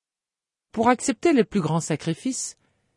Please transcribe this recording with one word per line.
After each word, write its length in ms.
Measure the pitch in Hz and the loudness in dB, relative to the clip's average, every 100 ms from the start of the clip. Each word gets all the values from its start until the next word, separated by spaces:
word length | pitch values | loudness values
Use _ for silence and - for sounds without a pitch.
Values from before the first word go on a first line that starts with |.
| _ _ _ _ _ _ _ | _ _ _ _ _ _ _
Pour 180 | - 226 | 0 2
accepter 440 | 254 - - 349 | 2 0 0 2
les 100 | 285 | 4
plus 180 | 208 202 | 2 0
grands 180 | 156 160 | 0 -2
sacrifices, 800 | - 156 - 165 262 254 - - _ _ _ | -2 -4 -4 -6 -6 -8 -10 -14 _ _ _